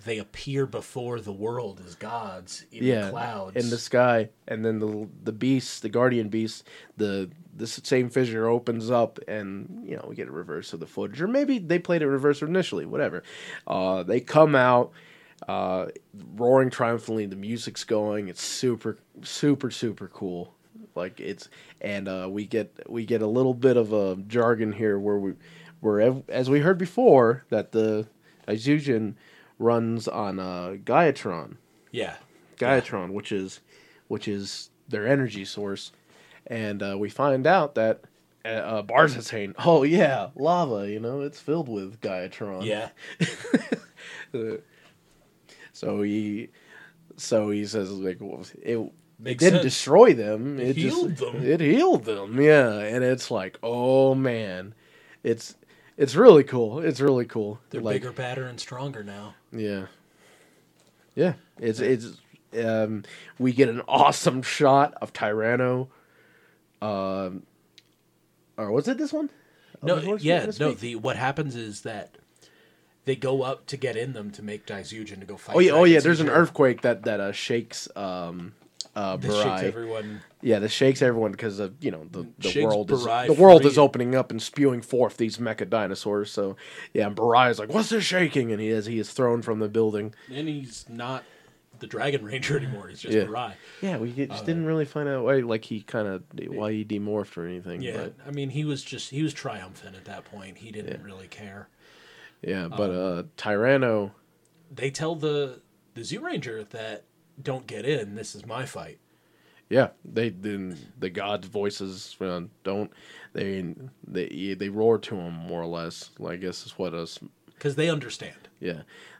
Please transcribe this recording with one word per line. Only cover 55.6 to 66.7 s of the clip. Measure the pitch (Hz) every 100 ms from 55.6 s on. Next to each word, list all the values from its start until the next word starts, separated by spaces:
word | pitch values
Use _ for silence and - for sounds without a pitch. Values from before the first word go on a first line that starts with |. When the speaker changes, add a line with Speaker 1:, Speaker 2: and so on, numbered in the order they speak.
| _ _ _ -
Speaker 2:
it's | 135 143
really | 247 156
cool. | 135 127 107 139
It's | 165 127
really | 143 127 113
cool. | 110 104 107 _
Speaker 1:
They're | 127
Speaker 2:
Like, | 110 127
Speaker 1:
bigger, | 127
badder, | 123 123 127 127
and | 117
stronger | - 127 143 120
now. | 101 101 104 - _
Speaker 2:
Yeah. | 113 107 98 95 _ _ _ _ _ _ _ _ _ _ _ _ 135
Yeah. | 175 - _ -
It's, | 113 110
it's, | 120 120 113 - _ _ _ 113
um, | 113 110 107 107 - - - -
we | 127
get | 120 123
an | 117 -
awesome | 135 143 143 170 131
shot | - - 139 139 147 -
of | 104
Tyranno. | - 107 107 113 123 127 127 131 _ _ _ _ _ _ _ _